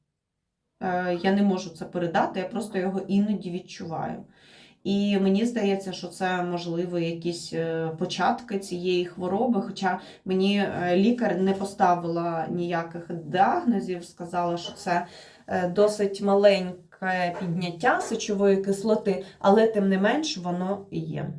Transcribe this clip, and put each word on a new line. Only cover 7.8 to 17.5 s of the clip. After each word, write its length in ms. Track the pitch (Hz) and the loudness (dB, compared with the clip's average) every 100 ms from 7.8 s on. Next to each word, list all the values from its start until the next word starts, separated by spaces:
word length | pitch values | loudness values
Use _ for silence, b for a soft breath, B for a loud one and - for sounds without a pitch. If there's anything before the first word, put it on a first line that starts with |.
| 160 160 | -4 -4
початки 600 | 180 - 247 240 - 196 | -4 0 0 0 -4 -8
цієї 460 | - 175 180 180 | -6 -4 0 0
хвороби, 580 | 175 - 180 202 247 196 - | -2 -4 -2 0 2 0 -2
хоча 340 | - 185 190 B B | -2 -2 -2 B B
мені, 340 | 185 190 196 202 | -2 2 2 2
е, 380 | 190 175 180 180 | 0 -2 2 4
лікар 400 | 220 247 202 175 | 4 4 2 2
не 160 | 190 | 2
поставила 960 | 190 196 - 180 175 170 170 170 165 - | 2 -4 2 4 4 0 -2 -2 -2 -4
ніяких 640 | 175 175 170 165 170 - 170 | -4 -2 -2 -4 -10 -10 -10
діагнозів, 800 | 147 180 233 349 247 196 180 175 | -2 2 4 4 2 0 -2 -6
сказала, 520 | - - 170 175 175 170 | -10 -12 -6 -2 0 -2
що 160 | 170 | -6
це, 340 | - 180 175 B B B B - | -8 -2 -2 B B B B -4
е, 220 | 185 175 | -2 0
досить 540 | 190 208 208 202 - | 4 4 4 0 0
маленьке 1120 | 202 196 202 190 180 180 - - 185 185 175 175 | 2 6 6 6 0 -8 -18 -6 -2 0 -2 -2
підняття 600 | 175 | -4